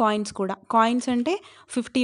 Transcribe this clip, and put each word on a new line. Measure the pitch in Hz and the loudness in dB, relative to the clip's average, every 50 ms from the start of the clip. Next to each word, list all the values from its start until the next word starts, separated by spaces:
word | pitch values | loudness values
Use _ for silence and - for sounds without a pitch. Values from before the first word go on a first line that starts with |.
కాయిన్స్ | 233 214 214 208 208 202 - - | 0 2 2 0 -2 -6 -6 -6
కూడా, | 196 190 190 - - - - | -4 -4 -6 -8 -6 0 2
కాయిన్స్ | 226 220 226 240 247 240 - | 2 4 4 2 0 0 0
అంటే | 247 240 240 311 359 415 - - - - - - - | 0 0 0 0 -2 -4 -6 -12 -20 -20 -20 -6 -4
ఫిఫ్టీ | 254 233 - - 262 | -4 -4 -2 0 0